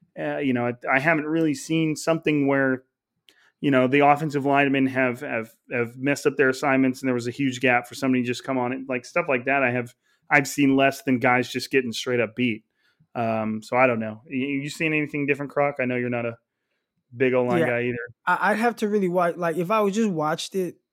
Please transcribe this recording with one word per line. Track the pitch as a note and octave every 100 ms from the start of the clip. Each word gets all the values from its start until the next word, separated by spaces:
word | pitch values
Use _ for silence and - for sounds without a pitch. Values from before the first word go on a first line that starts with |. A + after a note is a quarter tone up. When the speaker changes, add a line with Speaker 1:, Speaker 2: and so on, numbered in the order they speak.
| _ -
Speaker 1:
uh, | D3+ D3
you | D3
know, | B2 A#2+
I, | B2 - C3
I |
haven't | D#3 D#3+ D3+
really | D#3+ E3
seen | C3+ - D#3+ D#3+ D#3
something | - E3 D#3+ D3+ C#3
where, | C#3 C3+ C3 - _ _ _ _ _ _ _
you | D3
know, | C3 B2+
the | C#3+
offensive | C#3+ C#3+ D#3 C#3
linemen | C3+ C#3 C#3+ C3+ C3+
have, | C3 C3 B2
have, | C#3+ B2 A2+ _ -
have | B2+ A#2 B2
messed | C3+ C#3 D3
up | C#3
their | C3+
assignments | C3 C#3+ C3 C3 B2+
and | C3
there |
was | B2 A#2
a |
huge | A#2+ C#3 B2
gap | B2+ B2 B2
for |
somebody | A#2 C3+ B2+
to | A#2+
just | A#2+
come | - C3
on | B2
it. | C3 C3+
Like, | B2+ -
stuff | F3 E3
like | C3 B2+
that, | C#3
I | B2+
have, | B2 A#2+ - _ _ -
I've | D3 C#3
seen | - C#3+ C3+
less | C3+ C3
than | - B2+
guys | B2+ B2 A#2+
just | B2+ -
getting | C3+ B2+
straight | G#2+ - B2
up | A2 A2+
beat. | B2 A2 - _ _ _ _
Um, | C3 A2+ A2 A2 A2
so | A2 B2
I | B2+
don't | A2+
know. | A2 G#2+ C3
You, | C3+ C#3
you | C#3 C#3+
seen | - E3
anything | D#3 D3+ D3+
different, | C#3+ C#3 C#3+
Croc? | - C#3+ C#3
I | B2+
know | B2
you're | B2
not | B2 A#2
a | A2+ _ _ _ _ _ _ _ A#2+
big | B2+
O-line | B2+ B2 A#2+
Speaker 2:
Yeah. | D#3
Speaker 1:
guy | A#2+
either. | A#2+ A#2+ A#2+ - -
Speaker 2:
I, | F3+ F#3+
I'd | G#3
have | A#3+ A#3
to | G#3+
really | G#3 F#3+
watch. | F3 F3 E3+
Like, | F3 E3
if | E3+
I | A3
was | G3+
just | G3 A3+
watched | E3 D3+ E3 - G3
it, | F3 - _